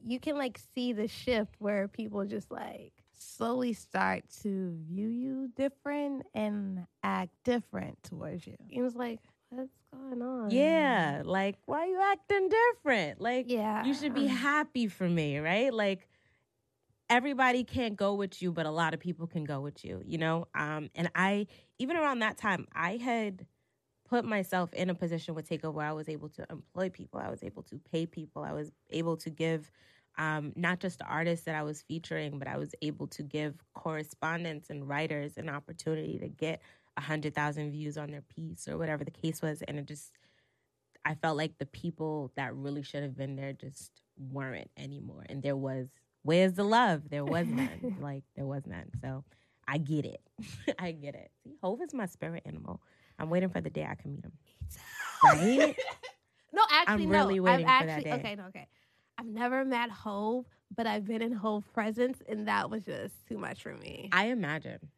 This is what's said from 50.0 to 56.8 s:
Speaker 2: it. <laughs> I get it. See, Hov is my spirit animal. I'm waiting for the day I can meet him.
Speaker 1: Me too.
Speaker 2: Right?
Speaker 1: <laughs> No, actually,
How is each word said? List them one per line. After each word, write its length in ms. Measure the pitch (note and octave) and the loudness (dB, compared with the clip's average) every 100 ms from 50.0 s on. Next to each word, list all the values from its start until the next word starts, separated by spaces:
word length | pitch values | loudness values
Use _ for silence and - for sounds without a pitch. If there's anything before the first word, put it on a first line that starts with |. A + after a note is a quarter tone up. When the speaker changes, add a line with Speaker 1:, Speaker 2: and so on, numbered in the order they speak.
| - | 0
Speaker 2:
it. 160 | - _ - A3 | -8 _ -16 -12
<laughs> 280 | - - - | -8 -4 -2
I 120 | F3+ | -4
get 200 | D#3+ C#3+ | -6 -10
it. 160 | - - _ | -12 -16 _
See, 100 | A#3+ D4 | -20 -6
Hov 180 | F#3 A#3 | -4 -2
is 120 | E4+ | -4
my 140 | C4 F#3 | -4 -6
spirit 340 | - D#3+ E3 - | -4 -6 -6 -10
animal. 360 | D#3 - F2 _ _ _ - | -12 -10 -12 _ _ _ -8
I'm 120 | D#3 | 0
waiting 200 | F3+ F#3 | 2 2
for 100 | F3 | 0
the 100 | D#3+ | -4
day 160 | - D3+ | -4 -6
I 60 | - | -6
can 160 | C#3+ | -8
meet 100 | C#3 | -10
him. 80 | - - _ | -12 -18 _
Speaker 1:
Me 220 | - - | -12 -12
too. 920 | - - - - - - D3+ F#3+ C4+ | -12 -14 -10 -8 8 10 10 8 8
Speaker 2:
Right? 140 | D4+ - | 6 4
Speaker 1:
<laughs> 60 | - - B4+ - _ _ _ | -4 -6 -12 -18 _ _ _
No, 120 | F4+ G#4 | 6 8
actually, 340 | D4+ | 8